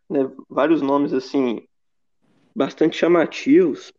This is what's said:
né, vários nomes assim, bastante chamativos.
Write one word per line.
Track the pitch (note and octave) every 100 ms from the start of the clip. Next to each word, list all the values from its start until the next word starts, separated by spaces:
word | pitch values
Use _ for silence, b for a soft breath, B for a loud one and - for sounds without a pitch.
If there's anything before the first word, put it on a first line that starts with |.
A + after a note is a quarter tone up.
| -
né, | D3+ C3 - -
vários | D3 D3 D#3
nomes | C3+ C#3+ C#3+
assim, | C3 - C#3+ B2 G#2+ - _ _ _ _ _ _ _ _
bastante | - - - D#3+ -
chamativos. | E3 F3 D3 - - D#3+ F3 G#2+ -